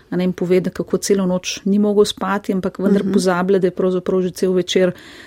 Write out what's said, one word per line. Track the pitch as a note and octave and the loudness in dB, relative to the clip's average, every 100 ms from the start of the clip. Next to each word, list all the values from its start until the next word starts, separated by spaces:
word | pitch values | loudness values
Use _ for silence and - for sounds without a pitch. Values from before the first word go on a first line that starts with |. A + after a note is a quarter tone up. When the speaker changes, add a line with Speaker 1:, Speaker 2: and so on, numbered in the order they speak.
| - | -8
Speaker 1:
a | F3 | -4
ne, | |
in | F#3 | -2
pove, | F3 F3 F#3 | -2 0 0
da | F3 | 0
kako | - E3+ F#3 | -4 -4 -4
celo | - G3 F#3+ | 0 0 0
noč | F#3 - - | -2 -4 -6
ni | G3 G3+ | 0 2
mogel | G#3 G#3 G#3 | 2 2 2
spati, | - F#3+ G3 - | 0 -4 -4 -2
ampak | G3 F#3 - | -2 -4 -2
vendar | F#3+ G3 | 0 2
Speaker 2:
Mhm. | G3 | 2
Speaker 1:
pozablja, | G3 F#3 F3 F#3 G3 | 0 2 0 2 2
da | F3+ | 0
je | |
pravzaprav | - F#3 F#3 F3 F#3 | 0 -2 -2 -2 -2
že | F#3 | -2
cel | - F#3+ | -2 0
večer | F#3 F3 F#3 F3+ F3+ - - | 0 0 2 2 -2 -10 -20